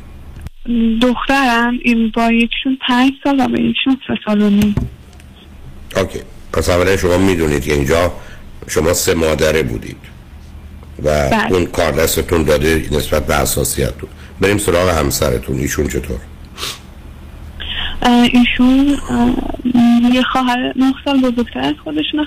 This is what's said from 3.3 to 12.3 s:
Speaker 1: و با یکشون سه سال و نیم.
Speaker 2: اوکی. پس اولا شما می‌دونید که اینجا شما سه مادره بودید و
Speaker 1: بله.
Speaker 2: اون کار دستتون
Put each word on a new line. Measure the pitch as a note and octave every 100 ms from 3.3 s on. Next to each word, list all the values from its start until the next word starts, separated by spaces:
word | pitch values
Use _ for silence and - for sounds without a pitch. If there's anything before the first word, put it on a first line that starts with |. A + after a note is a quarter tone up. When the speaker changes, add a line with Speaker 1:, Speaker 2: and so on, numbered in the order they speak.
| C#4
Speaker 1:
و | B3
با |
یکشون | A#3 A#3 A#3 C4+ C4 -
سه | A#3 -
سال | G#3
و | G#3
نیم. | G3+ G#3 G#3 - - - - - - - - - - - -
Speaker 2:
اوکی. | F#2 - - - -
پس | - D#2+
اولا | F2 F2+ G2
شما | F2+ F2
می‌دونید | F#2+ F2 D#2+ C#2+
که | C2
اینجا | D2 C#2 E2 F2 - - - - - -
شما | - -
سه | - -
مادره | E2 D#2+ D2+ D#2 D#2
بودید | C2+ A1 - - - - - - - - - - - -
و | - D2+ C#2
Speaker 1:
بله. | A3 -
Speaker 2:
اون | F#2 F2
کار | - E2+
دستتون | C#2+ D#2+ - D#2